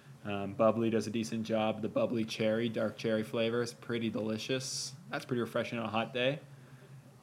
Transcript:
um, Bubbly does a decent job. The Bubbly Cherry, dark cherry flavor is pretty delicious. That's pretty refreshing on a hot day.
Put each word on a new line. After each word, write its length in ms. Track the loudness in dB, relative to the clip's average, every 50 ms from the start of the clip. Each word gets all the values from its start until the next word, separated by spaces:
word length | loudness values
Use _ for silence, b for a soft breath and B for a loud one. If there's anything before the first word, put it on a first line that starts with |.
| B B B B -6
um, 280 | -4 -4 -2 -2 -2 2
Bubbly 340 | 6 6 6 6 6 4 4
does 180 | 4 2 2 0
a 20 |
decent 360 | -2 -2 -2 -2 -2 -4 -2
job. 360 | 0 2 2 2 2 2 0
The 60 | -2 -2
Bubbly 380 | 0 2 2 2 2 0 -2
Cherry, 420 | -2 -2 0 2 2 2 2 2 0
dark 300 | 0 0 -2 -2 -2 -2
cherry 260 | 0 0 2 2 0
flavor 380 | 0 0 0 2 2 2 2
is 120 | 0 -2 -4
pretty 360 | -8 -6 -4 -2 0 0 0
delicious. 840 | 0 0 0 0 -2 -2 -2 -2 -2 -2 -2 -4 -4 -6 -6 -6 -8 -12 -8 -6
That's 140 | -6 -6 -2
pretty 160 | 0 0 0
refreshing 400 | 0 2 0 0 0 0 -2 -4
on 60 | -2
a 40 | 0
hot 240 | 0 0 0 0 0
day. 260 | 0 2 2 2 0 -4 B B B B B B B B B B B B B -14 -6